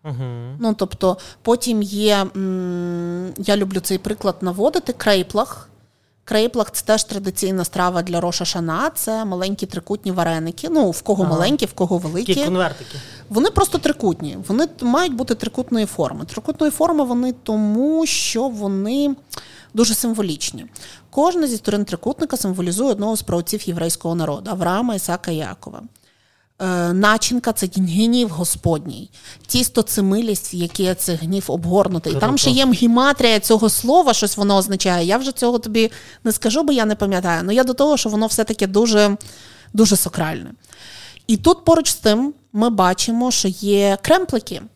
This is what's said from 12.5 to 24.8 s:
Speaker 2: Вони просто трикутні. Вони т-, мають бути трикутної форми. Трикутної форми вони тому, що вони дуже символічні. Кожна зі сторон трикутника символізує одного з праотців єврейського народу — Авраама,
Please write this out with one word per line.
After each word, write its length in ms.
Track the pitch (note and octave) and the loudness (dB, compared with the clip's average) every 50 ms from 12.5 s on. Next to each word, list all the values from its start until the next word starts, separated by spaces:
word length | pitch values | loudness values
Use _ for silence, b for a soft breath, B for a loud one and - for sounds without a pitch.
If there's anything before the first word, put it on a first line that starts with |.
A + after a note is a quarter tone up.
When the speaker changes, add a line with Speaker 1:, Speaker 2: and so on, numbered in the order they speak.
| F#3 F#3 F3+ D#3+ C3+ - A#2+ B B C#3 B B B B B B | 0 0 0 -2 -4 -8 -14 B B -16 B B B B B B
Speaker 2:
Вони 220 | G#3 A3 C#4+ G#4 | 0 2 2 2
просто 280 | - - G4 - - - | 2 2 0 2 0 0
трикутні. 600 | - D4+ D4 - A#3 F#3+ E3 - D#3+ D3 - - F#3 - | 0 0 -2 0 0 -2 -2 -2 -6 -10 -10 -10 -6 -4
Вони 180 | - B3 D#4+ | 0 0 0
т-, 180 | E4 E4 - B3+ | -2 -4 -4 0
мають 300 | A#3+ B3 D#4 F4+ F4 C4 | 0 2 2 2 0 -2
бути 200 | A3+ B3+ - A#3 | -4 -2 -2 -4
трикутної 520 | - - A3+ - - B3+ - A#3+ A3 G#3+ | -4 -4 -6 -4 -6 -4 0 0 0 0
форми. 380 | - - - D#3 - - D3+ D3+ | -2 -2 -4 -4 -4 -4 -8 -12
Трикутної 460 | - - A3+ - - D4 - D#4 D4+ | -10 -10 -8 -6 -6 -2 0 0 0
форми 340 | C#4+ - D#4 E4+ E4+ D4+ C#4 | 2 2 2 2 4 2 2
вони 280 | B3 B3 A#3+ B3 B3+ | 2 0 0 0 -2
тому, 760 | B3 - _ - G#3+ G#3+ G#3+ G#3 G#3+ A#3 C4 D4+ D#4 D#4+ E4 | -4 -6 _ -2 0 0 2 2 2 2 2 2 2 2 0
що 420 | - - - - - - A3+ B3+ C4+ | 0 -2 -2 -2 -2 -2 -2 -2 -2
вони 680 | A#3 G#3 G#3 G3 G3 F#3+ G3 G#3+ B3+ C#4 C#4+ C#4+ C4+ - _ B B B B B B B B B - | -4 -4 -4 -2 -2 -2 -2 -2 0 0 0 0 -2 -4 _ B B B B B B B B B 0
дуже 200 | G#3+ A#3 A3 A3 | 2 2 2 2
символічні. 720 | - - A#3 A3+ A3 G3 F3+ D#3 - - - - A2+ - - B B B B B B B B | -2 -2 -2 -2 -2 -2 -4 -4 -6 -6 -8 -8 -10 -16 -16 B B B B B B B B
Кожна 360 | - C#4 D4 F4+ F4+ F4 D#4 | 0 2 2 2 2 2 0
зі 100 | C4+ A#3 | 0 -2
сторон 280 | G#3+ - - G3+ G#3 G#3 | -2 -2 -2 -2 -2 -2
трикутника 520 | - - E3 - A#3 C#4+ - D#4+ - - | -4 -6 -6 -4 -6 -4 -4 -4 -4 -4
символізує 540 | B3+ - G3 F#3 F#3+ F3+ F3+ E3+ G3+ B3+ C#4 | -4 -2 -4 -2 -2 -2 -4 -2 0 0 0
одного 260 | G#3+ G3+ G3+ A3 A3 | 0 0 -2 -2 -2
з 60 | G#3+ | -4
праотців 460 | - - F3+ F3 E3+ - - G#3 - - | -4 -2 -4 -2 -2 -4 -6 -6 -4 -6
єврейського 460 | E3+ E3+ E3 E3+ D#3+ - - E3 E3+ | -4 -4 -2 -4 -4 -4 -4 -4 -2
народу — 360 | E3+ D#3+ D3 C#3+ - F#3 - | -2 -2 -2 -4 -6 -6 -8
Авраама, 420 | E3+ F#3 - E3+ F#3 G3+ | -6 -2 -2 0 0 0